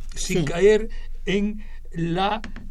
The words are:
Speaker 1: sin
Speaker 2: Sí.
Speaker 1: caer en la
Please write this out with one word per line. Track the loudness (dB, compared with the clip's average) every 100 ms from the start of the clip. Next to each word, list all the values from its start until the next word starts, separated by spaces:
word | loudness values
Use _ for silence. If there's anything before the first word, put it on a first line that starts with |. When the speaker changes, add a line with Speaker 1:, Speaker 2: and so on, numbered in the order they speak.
| -6 -4
Speaker 1:
sin | 0 0
Speaker 2:
Sí. | 0
Speaker 1:
caer | 6 6 6 2 -4 -4 -4 0
en | 0 0 -4 -8 -10 -8
la | -4 -2 0 0 -2 -6 -8 -10